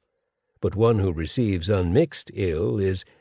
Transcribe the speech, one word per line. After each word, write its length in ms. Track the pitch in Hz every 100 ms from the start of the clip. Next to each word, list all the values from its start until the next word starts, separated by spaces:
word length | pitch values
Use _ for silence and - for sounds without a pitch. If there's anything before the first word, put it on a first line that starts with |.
| _ _ _ _ _ _
But 140 | 87 92
one 240 | 113 110
who 120 | 95
receives 580 | 80 80 - 110 92 85
unmixed 640 | 101 87 107 165 - -
ill 460 | - 92 78 110 113
is 240 | 95 92 - _